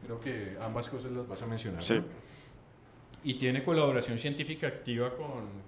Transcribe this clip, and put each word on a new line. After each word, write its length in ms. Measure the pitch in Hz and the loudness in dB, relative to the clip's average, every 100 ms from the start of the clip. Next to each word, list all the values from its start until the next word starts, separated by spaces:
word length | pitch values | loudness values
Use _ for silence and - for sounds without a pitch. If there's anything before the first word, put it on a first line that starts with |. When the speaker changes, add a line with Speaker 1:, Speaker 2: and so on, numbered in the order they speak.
Speaker 1:
Creo 160 | - 113 | -6 -6
que 360 | 117 117 101 98 | -4 -4 -4 -6
ambas 260 | 110 117 117 | -4 -2 -4
cosas 220 | 131 127 | -6 -4
las 160 | 123 120 | -6 -6
vas 160 | 95 | -6
a 40 | 117 | -4
mencionar, 340 | 113 110 85 | -4 -2 -4
Speaker 2:
Sí. 120 | 87 | 4
Speaker 1:
¿no? 100 | 113 - - - - - - - - - - - - | 4 4 -8 -16 -18 -18 -20 -20 -20 -20 -20 -20 -4
Y 100 | 147 | -2
tiene 280 | 127 127 131 | 2 4 4
colaboración 540 | 135 165 147 127 113 113 | 4 6 6 6 2 0
científica 520 | 147 143 156 156 147 | 0 -2 -2 -2 -2
activa 420 | - - 117 123 | -2 -2 2 2
con 360 | - 151 131 104 101 | 0 -6 -6 -8 -10